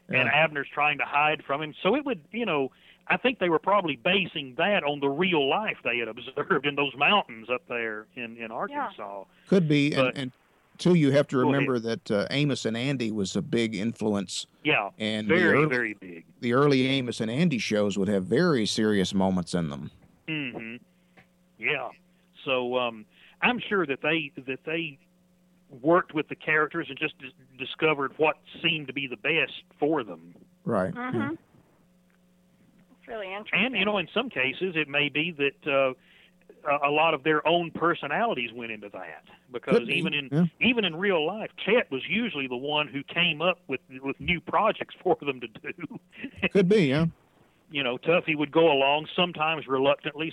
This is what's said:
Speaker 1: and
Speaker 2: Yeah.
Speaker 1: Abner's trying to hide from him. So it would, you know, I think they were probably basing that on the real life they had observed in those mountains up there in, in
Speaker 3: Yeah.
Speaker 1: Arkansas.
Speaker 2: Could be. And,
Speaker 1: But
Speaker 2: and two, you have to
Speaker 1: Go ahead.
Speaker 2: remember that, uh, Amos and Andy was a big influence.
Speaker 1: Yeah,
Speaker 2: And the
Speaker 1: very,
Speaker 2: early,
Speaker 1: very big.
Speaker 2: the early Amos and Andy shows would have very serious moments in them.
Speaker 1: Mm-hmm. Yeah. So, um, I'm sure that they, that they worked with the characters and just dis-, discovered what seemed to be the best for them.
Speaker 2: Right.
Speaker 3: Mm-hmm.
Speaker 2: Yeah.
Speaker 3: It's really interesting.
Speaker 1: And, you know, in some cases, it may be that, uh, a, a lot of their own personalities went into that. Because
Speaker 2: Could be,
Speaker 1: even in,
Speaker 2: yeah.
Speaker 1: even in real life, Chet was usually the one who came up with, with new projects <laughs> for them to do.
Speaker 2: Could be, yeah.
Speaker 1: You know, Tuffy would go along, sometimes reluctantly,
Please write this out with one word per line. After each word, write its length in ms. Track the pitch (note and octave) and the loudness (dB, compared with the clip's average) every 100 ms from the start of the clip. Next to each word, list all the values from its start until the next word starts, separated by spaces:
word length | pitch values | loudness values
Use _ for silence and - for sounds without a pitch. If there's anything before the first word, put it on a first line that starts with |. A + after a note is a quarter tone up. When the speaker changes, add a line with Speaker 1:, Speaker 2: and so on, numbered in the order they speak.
| - | -4
Speaker 1:
and 180 | C3 C3+ | 0 2
Speaker 2:
Yeah. 180 | C#3+ | 4
Speaker 1:
Abner's 240 | D#3+ D3 C3+ | 2 0 -4
trying 260 | - D3 C#3+ | 0 0 0
to 60 | |
hide 380 | B2 C#3+ D3+ D3+ | -2 2 2 0
from 180 | - C#3+ | -2 -4
him. 120 | D#3 - | -4 -2
So 120 | F#3 | 0
it 100 | C4 | 0
would, 160 | C#4+ G#3 C#3+ | 0 -6 -6
you 140 | G#3+ A3+ | -6 -2
know, 260 | D3+ C3+ - - _ - | 0 -2 -6 -20 _ -4
I 80 | F3 | 0
think 240 | B3 B3 | 0 0
they 80 | F3+ | 2
were 100 | D#3+ | 2
probably 380 | - G3+ F3 C3 | 4 2 2 -2
basing 580 | F3 G3+ F3 D#3+ C#3 B2 | 0 0 0 -6 -8 -2
that 260 | F3+ G3+ | 0 2
on 160 | D3 D3 | 0 0
the 80 | C#3 | 0
real 400 | C#3 F#3+ E3 C3+ | 2 2 2 2
life 280 | F3 G#3+ C3 | 2 0 -4
they 160 | B2+ A#2+ | -4 -2
had 80 | A2+ | -4
observed 580 | A#2 B2 C3+ D3 D#3+ C#3 | -8 -8 -6 0 0 2
in 100 | C#3+ | 0
those 180 | C#3+ B2+ | -2 0
mountains 520 | D3+ G3+ - A2+ A2 | 2 2 0 -8 -6
up 120 | B2 - | -6 -4
there 380 | A#2+ A2+ G#2+ G#2+ | -6 -4 -6 -12
in, 220 | - A#2 A#2 | -12 -12 -10
in 120 | A2+ | -10
Speaker 3:
Yeah. 60 | |
Speaker 1:
Arkansas. 680 | A#2+ G3 C#4+ B3+ G3 G#2 G2+ F#2+ _ - | -8 -8 -6 -8 -8 -12 -12 -14 _ 0
Speaker 2:
Could 200 | G3 D#3+ | 2 4
be. 240 | D3 C#3+ | 2 2
And, 120 | C#3 C3 | 2 0
Speaker 1:
But 100 | C#3+ | -2
Speaker 2:
and 160 | C3 - _ _ _ - | -8 -10 _ _ _ -2
two, 160 | F3 | 4
you 160 | F3 C#3+ | 6 6
have 160 | C#3 C#3 | 4 4
to 80 | C#3 | 2
Speaker 1:
Go 60 | |
ahead. 100 | B2+ | 2
Speaker 2:
remember 260 | C#3 C3+ B2 | 2 2 0
that, 300 | A2+ A2+ - | -2 -4 0
uh, 140 | G#2 - | 0 0
Amos 340 | C#3 D3 B2 | 0 0 0
and 120 | A2+ A2+ | -2 -2
Andy 340 | C3 C#3 A2+ | -2 -2 -2
was 240 | G#2+ F#2+ | -2 -2
a 80 | G#2 | -2
big 320 | E2 A#2 A2+ | -2 0 0
influence. 720 | G#2 A2 A#2 A2 G2+ F#2 - - _ | -2 -4 -2 -2 -2 -4 -8 -10 _
Speaker 1:
Yeah, 260 | D3 C3+ G2+ - | -2 0 -2 -4
Speaker 2:
And 260 | G#2+ G#2+ G#2+ | -4 -2 2
the 60 | |
Speaker 1:
very, 180 | E3+ F3 C3+ | 4 6 4
Speaker 2:
early, 80 | D#3 | 4
Speaker 1:
very 280 | B2 A2+ | 0 -2
big. 300 | G2+ F#2 E2+ - _ | -6 -14 -16 -20 _
Speaker 2:
the 120 | A#2+ | 0
early 340 | A#2+ D3 C3+ C3 | 4 6 4 4
Amos 340 | C3+ B2 - | 0 -2 -4
and 80 | A2+ | -2
Andy 300 | B2 F3+ B2+ | 0 2 0
shows 400 | - G#2 G#2 G2 | 0 2 2 0
would 80 | F#2+ | 0
have 140 | G2 | 0
very 420 | F#2 A#2 F3+ C#3 G2+ | 2 2 4 2 0
serious 460 | - A2 G#2 F#2+ | 0 2 2 2
moments 400 | G2 F#2+ F#2+ E2+ | 2 2 0 -2
in 160 | F2 D#2+ | -2 -2
them. 220 | C#2 - - _ _ - | -6 -12 -16 _ _ -8
Speaker 1:
Mm-hmm. 480 | D#3 C3+ A#2 A2+ A#2+ - _ _ - _ _ _ _ | -6 -6 -10 -12 -14 -20 _ _ -20 _ _ _ _
Yeah. 300 | A2+ C#3+ A#2+ - _ _ _ - | -4 -4 -6 -12 _ _ _ -12
So, 340 | C#3+ C3 B2 B2+ | -2 -2 0 0
um, 260 | A#2+ A2+ G#2+ _ - _ | -2 -4 -16 _ -20 _
I'm 160 | G3 B3 | -2 -2
sure 260 | - G3+ | -2 0
that 160 | D#3 C3 | 0 0
they, 300 | D3+ E3 C#3+ - B2+ | 0 -2 -4 -10 -10
that 140 | C3 | -10
they 320 | - E3 E3 C#3 _ _ _ _ _ _ _ C3 | -6 -6 -8 -12 _ _ _ _ _ _ _ -4
worked 320 | C3+ F3 - | 2 2 2
with 140 | D3+ C#3+ | -4 -4
the 80 | C3 | -6
characters 500 | - D#3 D3+ E3 C#3+ | 0 2 0 -2 -8
and 80 | C3 | -6
just 200 | D3+ - | -8 -8
dis-, 140 | C3 - _ C3 | -18 -20 _ -14
discovered 540 | - - D#3+ D3 C3+ - | -12 0 0 2 -2 0
what 200 | D#3 D3 - - | 0 0 -8 -4
seemed 240 | E3+ D#3+ C3+ | -2 -2 -6
to 60 | |
be 160 | C3 C3+ | -8 -8
the 80 | A#2+ | -6
best 480 | C#3 D#3+ C3 - - _ | -2 0 0 -4 -18 _
for 240 | D3 D#3+ | 0 0
them. 300 | G#2+ E2+ E2+ - - _ | -4 -10 -16 -20 -20 _
Speaker 2:
Right. 300 | - A2 F#2 | -2 0 0
Speaker 3:
Mm-hmm. 240 | - B3 E4+ | -4 -6 -4
Speaker 2:
Yeah. 120 | C#4+ D#4+ _ _ _ _ _ _ _ _ _ _ _ _ _ _ _ _ | -4 -6 _ _ _ _ _ _ _ _ _ _ _ _ _ _ _ _
Speaker 3:
It's 80 | - | -14
really 180 | A3+ F#3+ | -12 -10
interesting. 320 | G3 G#3+ E3 A#3 | -10 -4 0 0
Speaker 1:
And, 100 | A#3 | 0
you 80 | |
know, 140 | G3 G#3 | 0 0
in 100 | D#3+ | 0
some 160 | - B3+ | -2 -2
cases, 440 | D3 C3 B2 F#3 D#3+ | -2 -2 0 -2 -2
it 120 | C#3+ | 0
may 200 | C#3+ D3 | 0 0
be 240 | C#3+ E3 | 0 -4
that, 340 | D#3 C#3 - D#3 | -2 -2 -2 0
uh, 220 | C#3 C3+ C3 _ - - _ - - D#3 | 2 2 0 _ -20 -20 _ -20 -10 -2
a, 180 | C#3+ C#3+ | 0 2
a 40 | |
lot 220 | D3+ E3 | 4 2
of 100 | D3+ | 2
their 220 | C#3+ D3+ D3+ | 2 2 4
own 220 | F3 E3+ | 2 0
personalities 800 | - E3 D#3+ C#3+ D#3 A3+ D3+ A#2+ | -2 0 0 -2 -2 -2 -2 -6
went 160 | A#2 A#2 | -8 -10
into 180 | G#2+ G2+ | -10 -12
that. 340 | G2 E2+ D#2 - - _ | -12 -14 -16 -20 -20 _
Because 280 | B2 - A#3 | -10 0 0
Speaker 2:
Could 100 | A#2+ | 2
be, 60 | D#3 | -2
Speaker 1:
even 160 | D#3+ | -2
in, 140 | D3 C3+ | -4 -2
Speaker 2:
yeah. 140 | C#3+ F3 - | 0 0 2
Speaker 1:
even 240 | G3+ A#3+ | 0 2
in 100 | G3 | 0
real 320 | D#3+ G3+ F3+ D3+ | -2 0 0 0
life, 240 | G#3+ F#3 - | -4 -10 -8
Chet 260 | - A#3 G3+ | 0 2 2
was 120 | C3 B2+ | -4 -4
usually 380 | F#3+ A#3 D3 C3+ | -2 -2 -4 -6
the 100 | B2 | -6
one 300 | C#3 D3+ D3 | -4 -2 -2
who 160 | C3+ | -6
came 400 | - E3+ E3+ D3+ | -6 -2 0 0
up 160 | F3 F3+ - | 0 -2 -6
with, 140 | C3+ - C3 | -8 -8 -10
with 160 | C3+ C3 | -8 -6
new 200 | C#3 F3 | -2 -4
projects 540 | - D#3+ G#3 - - - | 0 2 2 0 -6 -4
<laughs> 40 | |
for 140 | F#3 D#3+ | 0 0
them 200 | C#3+ C3 | 0 -6
to 80 | A#2+ | -10
do. 500 | - - - E3+ A3 - - C#4 - F#3+ | -12 -14 -12 -12 -14 -18 -16 -16 -6 0
Speaker 2:
Could 160 | F#3+ F3+ | 4 6
be, 180 | A3 D3 | 6 6
yeah. 200 | C#3 E3 - _ _ _ _ _ | 4 2 -2 _ _ _ _ _
Speaker 1:
You 100 | D3 | -4
know, 140 | C3 B2+ | -4 -2
Tuffy 380 | D#3+ E3+ D#3+ D3+ | 2 2 2 -2
would 160 | D3 | 2
go 180 | D#3+ E3 | 6 6
along, 380 | C#3 C3+ D3 D#3 - | 6 4 2 0 -2
sometimes 500 | F3+ D#3 D#3 D#3+ B2 | -2 0 -2 -2 -2
reluctantly, 640 | C3+ C#3 C#3+ D#3 D3 D#3+ | 2 4 2 -2 -6 -8